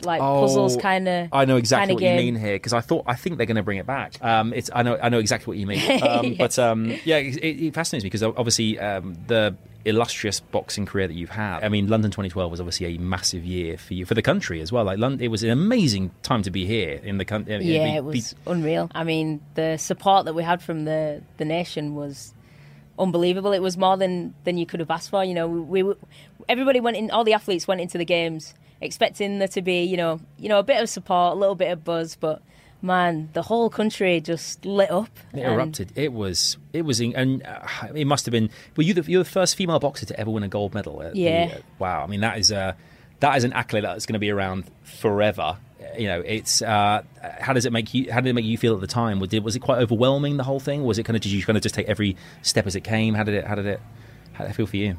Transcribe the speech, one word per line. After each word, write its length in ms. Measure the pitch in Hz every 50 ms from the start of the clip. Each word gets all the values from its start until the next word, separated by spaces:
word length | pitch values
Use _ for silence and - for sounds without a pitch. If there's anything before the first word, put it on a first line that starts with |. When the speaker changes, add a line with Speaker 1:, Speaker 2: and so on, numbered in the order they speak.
| -
Speaker 1:
like, 200 | 175 165 151 135
Speaker 2:
Oh, 180 | 139 139 139 135
Speaker 1:
puzzles 340 | 135 135 135 131 127 123 120
kinda, 500 | - 196 185 185 190 185 180 175 170 165 -
Speaker 2:
I 120 | 139 135
know 120 | 131 131
exactly 320 | 123 117 110 131 - 202 190
Speaker 1:
kinda 60 | 185
Speaker 2:
what 80 | - 180
you 60 | 180
Speaker 1:
game. 260 | 175 - - 120 120
Speaker 2:
mean 80 | 110 107
here, 160 | 104 101 95
'cause 140 | - 113 117
I 80 | 117
thought, 240 | - - 170 151 -
I 80 | - 123
think 220 | - - 190 170
they're 100 | 120 117
gonna 160 | 104 113 110 92
bring 160 | 107 98 95
it 80 | -
back. 360 | - 139 131 104 - - - 127
Um, 280 | 117 113 110 110 117 113
it's, 160 | 123 - - -
I 80 | 120 120
know, 160 | 120 117 - -
I 60 | 117
know 80 | 120 117
exactly 320 | 110 101 123 110 - 113
what 80 | 90 104
you 80 | 98
mean. 360 | 98 101 - - - 269 247 -
Speaker 1:
<laughs> 0 |
Speaker 2:
Um, 240 | 123 120 120 117
Speaker 1:
Yeah. 80 | 123 - -
Speaker 2:
but, 200 | 123 117 - 131
um, 360 | 123 117 113 113 113 113 - - -
yeah, 120 | 160 160 147
it, 180 | 139 139 127
it, 300 | - 160 160 147 131 160
it 80 | 156 139
fascinates 300 | 160 165 - - 131 98
me 60 | 92
'cause 120 | - 101 110
ob-, 160 | 110 - -
obviously, 400 | 117 117 - - 113 107 107 -
um, 380 | 101 104 98 95 90 95 85 82 80
the 280 | - 117 110 107 104 95 - - - - - -
illustrious 560 | 107 110 113 120 - - - - 104 98 -
boxing 440 | - - - 101 - - - 104 98
career 220 | - - 101 95
that 80 | 87 80
you've 160 | 87 85 80
had. 320 | 95 107 107 101 87 76 110
I 60 | 104
mean, 180 | 107 104 98
London 240 | 101 113 110 107 101
twenty 180 | - - 98 92
twelve 220 | 85 95 90 85
was 80 | 85 85
obviously 380 | 90 87 - - 87 85 85
a 20 | 82
massive 460 | 90 92 90 90 - - - 87 82
year 340 | 90 90 90 85 82 82 -
for 160 | - - 90
you, 100 | 90 90
for 100 | - 113
the 80 | 113 -
country 380 | 131 175 101 - - 87 80
as 120 | 78 87 113
well. 100 | 120 107
Like, 140 | 95 95 104
Lon-, 220 | 117 135 139 127
it 80 | 123 117
was 160 | 113 98 113
an 60 | 113
amazing 600 | 120 139 180 214 262 240 180 131 101 95 95 87 - - -
time 200 | - 135 113 90
to 80 | 95
be 160 | 87 95 90
here 320 | 95 113 113 92 78 71 - -
in 140 | 104 98 98
the 60 | 95
coun-, 200 | - 104 107 98
in, 140 | - 107 101
in 60 | - 170
Speaker 1:
Yeah, 160 | 160 156 156
Speaker 2:
be, 60 | 156 151
Speaker 1:
it 80 | 156 131
was 280 | 151 233 247 214 - -
Speaker 2:
be 180 | - - -
Speaker 1:
unreal. 400 | 180 170 156 151 165 170 170 170 -
I 100 | 175 165
mean, 380 | 165 160 160 156 156 156 147 - - -
the 220 | 160 160 160 160
support 480 | 151 - - 185 - - 196 196 196 -
that 100 | 160 160
we 80 | 165 165
had 180 | 170 180 175
from 260 | - - 165 156 151
the, 360 | 156 156 156 156 151 147 - - - -
the 80 | - 160
nation 500 | 151 160 175 175 - - 160 147 147 147
was 400 | 147 143 143 143 - - - - - - - - - - - - - - - - -
unbelievable. 540 | 190 185 175 170 175 180 180 196 190 208 202
It 80 | 180
was 160 | 185 185 175
more 200 | 185 190 185 190
than, 380 | 185 190 185 180 180 170 - - - -
than 160 | 175 175 175
you 80 | 165
could 140 | - - 170
have 100 | 160 151
asked 200 | 160 170 - -
for. 120 | - 196 190
You 120 | 185 175
know, 120 | 170 165
we, 360 | 165 170 170 160 139 185 190 185
we, 100 | 196 196 - - - - - - - - - - -
everybody 320 | 233 240 269 269 262 247
went 160 | 226 233 220
in, 140 | 190 220 202 -
all 100 | 220 233
the 120 | 220 214
athletes 340 | 208 - - 190 165 - -
went 120 | 190 185
into 160 | 180 180 - 175
the 60 | 175
games 480 | 165 175 170 165 165 160 160 156 - - _ _ - - _
expecting 580 | - 160 - - 233 - - - 202 202 202 196
there 100 | 196 185
to 140 | - 196 180
be, 220 | 185 180 175 175
you 120 | 175 185
know, 220 | 175 170 165 160 165 - - - -
you 100 | 151 208
know, 100 | 214 202
a 40 | 202
bit 180 | 240 277 214 233
of 60 | 214
support, 480 | - 196 - - 185 180 175 175 165
a 20 | 190
little 160 | 196 196 196
bit 160 | 170 185 160
of 140 | 180 160 156
buzz, 320 | 170 170 165 165 160 -
but 260 | - - 156 156 - - _ - - - - - - -
man, 460 | 180 180 180 180 175 170 156 156 156 -
the 100 | 190 165
whole 260 | - 220 233 233 214
country 500 | - - 214 220 - - 202 185 175 165
just 440 | 156 170 165 156 - - - - -
lit 260 | 190 202 202 196 190
up 180 | 175 190 226 - - - - - -
Speaker 2:
It 60 | 139
Speaker 1:
and 140 | 123 262 110
Speaker 2:
erupted. 380 | 117 131 160 156 - 95 - -
It 180 | 131 147 147 120
was, 440 | 110 101 95 87 - - - - - - - -
it 100 | 165 165
was, 180 | 147 123 110
in, 160 | 120 117 117
and, 260 | 131 131 131 131 127 -
uh, 240 | - - - - - - - 117 107 139
it 120 | 156 147
must 200 | 139 147 135 -
have 60 | 123 120
been. 160 | 113 110 107 - - - - -
Were 60 | - 151
you 100 | 180 196
the, 160 | 180 151 156
you're 120 | 175 185 175
the 60 | -
first 280 | - 196 180 175 -
female 220 | - 190 165 165 143
boxer 280 | 143 139 - - 110
to 140 | - - -
ever 100 | 107 110
win 120 | 110 110 101
a 60 | 95
gold 240 | - 104 104 98 107
medal? 280 | 104 95 76 73 71 76
At 100 | 82 -
the, 40 | 196
Speaker 1:
Yeah. 360 | 175 165 160 170 170 165 -
Speaker 2:
uh, 40 | - - - - -
wow. 240 | 95 92 87 76 71
I 40 |
mean, 140 | 90 104 101
that 180 | 107 113 95 110
is 120 | 104 107
a, 260 | 104 98 95 95 90 - - - - - - - - -
that 160 | 143 147 139
is 80 | 139 120
an 100 | 123 -
accolade 300 | 117 117 - 113 107 101
that's 220 | 92 87 110 -
gonna 120 | - 110 104
be 120 | 104 104
around 340 | 104 101 95 92 92 95 92 - - - -
forever. 720 | - - - - 110 101 104 104 107 95 95 78 76 95 - - - - - - - 80 120
You 80 | 110 98
know, 120 | 87 87
it's, 400 | - - 107 110 - - - - 113
uh, 400 | 110 107 104 101 104 104 104 - - - - - - - -
how 140 | - 131 135
does 100 | 127 110
it 80 | 123 117
make 220 | 113 113 - -
you, 180 | 127 131 - 110
how 80 | 123
did 80 | 127 131
it 60 | 120
make 100 | 120 110
you 140 | 110 117 107
feel 160 | - 117 110
at 60 | 95 95
the 40 |
time? 340 | 92 - 120 117 113 101 95
Was 120 | 95 92 107
it, 100 | 110 101
was 140 | 113 104
it 40 | -
quite 180 | - - 131 123
overwhelming, 580 | 123 113 120 107 123 131 139 143 143 143 147
the 80 | 143 127
whole 160 | 135 135 139
thing? 240 | 135 143 143 147 135
Was 140 | 120 101 113
it 60 | 110
kinda, 120 | - 113 107
did 140 | - 98 101
you 100 | 98 92
kinda 180 | - 107 101
just 140 | - 104 -
take 140 | 104 101 110
every 260 | 101 - 104 101 92 - - - - - -
step 240 | - - - 98
as 100 | 101 92
it 60 | 95 -
came? 320 | 104 110 110 110 110 107
How 100 | 104 107
did 100 | 110 104
it, 120 | 98 -
how 80 | 98 104
did 120 | 101 98
it, 140 | 101 95 - - - - - - - - - - - -
how 100 | - -
did 60 | 101
it 40 | 101
feel 120 | - 110
for 100 | - -
you? 200 | 98 104 101 90